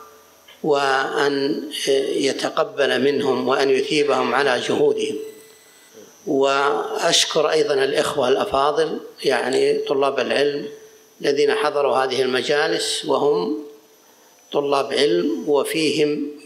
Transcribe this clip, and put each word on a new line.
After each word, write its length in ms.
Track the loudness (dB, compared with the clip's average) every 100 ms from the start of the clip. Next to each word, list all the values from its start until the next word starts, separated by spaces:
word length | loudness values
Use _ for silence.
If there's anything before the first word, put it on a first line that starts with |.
| -20 -20 -20 -20 -20 -6
وأن 1000 | 0 2 2 0 0 0 0 0 -2 -2 -6 -4 0 0 0
يتقبل 920 | 0 -2 -2 -4 -2 -2 0 0 2
منهم، 460 | 2 2 0 0 0
وأن 220 | 2 2
يثيبهم 680 | 2 2 0 2 0 0 2
على 240 | 2 0
جهودهم. 560 | 0 2 2 2 -2 -6 -10 -16 -20 -20 -20 -20 -20 -20 -20 -12 -2
وأشكر 1200 | 0 2 2 0 0 -4 -2 0 2 2 0 2
أيضًا 220 | 2 2
الإخوة 540 | 0 0 0 -2 0 0
الأفاضل، 720 | 0 0 0 0 0 -2 -4 -10 -6
يعني، 540 | -2 0 0 0 2 0
طلاب 420 | -2 0 0 0
العلم 480 | 0 0 0 -2 -8 -14 -20 -20 _ -6
الذين 340 | -2 2 2 2
حضروا 400 | 0 0 0 2
هذه 240 | 0 0
المجالس، 840 | 0 0 0 0 0 -2 -4 -4 -2
وهم 600 | 0 2 2 0 -4 -8 -18 -20 _ _ _ _ _ -6
طلاب 420 | -2 0 0 0
علم 500 | 2 2 2 0 -2 0
وفيهم، 840 | 0 0 0 0 2 0 0 -6 -10